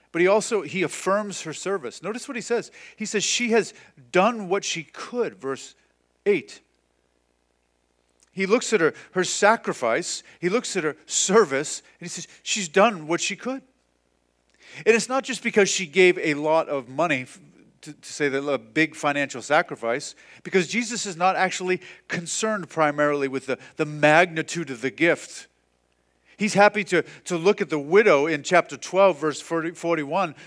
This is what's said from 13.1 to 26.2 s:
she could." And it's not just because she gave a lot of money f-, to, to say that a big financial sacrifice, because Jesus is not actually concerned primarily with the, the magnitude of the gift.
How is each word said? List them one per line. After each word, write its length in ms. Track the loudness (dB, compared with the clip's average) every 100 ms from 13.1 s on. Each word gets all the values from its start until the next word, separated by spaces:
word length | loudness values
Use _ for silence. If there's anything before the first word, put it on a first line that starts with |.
| -2
she 140 | -2 -6
could." 280 | -8 -8 -12 _ _ _ _ _ _ _ _ _ -20 -2 2
And 100 | 2
it's 140 | 0
not 140 | -4
just 180 | -4 -6
because 260 | 0 2 2
she 180 | 0 -2
gave 320 | 4 4 4
a 160 | 0 -2
lot 340 | 2 0 0
of 180 | -4 -4
money 320 | -2 0 -2
f-, 180 | -4 -16 -20 _ _ _
to, 120 | -20
to 200 | -20 -14
say 140 | -4 -2
that 140 | 0
a 140 | -2 -4
big 380 | -2 -2 -2 -2
financial 460 | -2 -2 -4 -6
sacrifice, 720 | 0 2 2 -4 -4 -4 -6 -16 -20 -20
because 240 | -2 0 0
Jesus 380 | -2 -4 -6 -8
is 100 | 0
not 200 | 0 2
actually 460 | 0 -2 -4 -4 -6 -20 -10
concerned 600 | -8 -6 -4 -4 -4 -4
primarily 580 | 0 0 2 0 2 -2
with 180 | -4 -6
the, 120 | -6 -6 -6
the 80 | -6
magnitude 840 | 2 6 6 6 0 -6 -6 -8
of 120 | -6
the 100 | -6
gift. 560 | 0 0 0 -4 -18 -20 _ _ _ _ _ _ _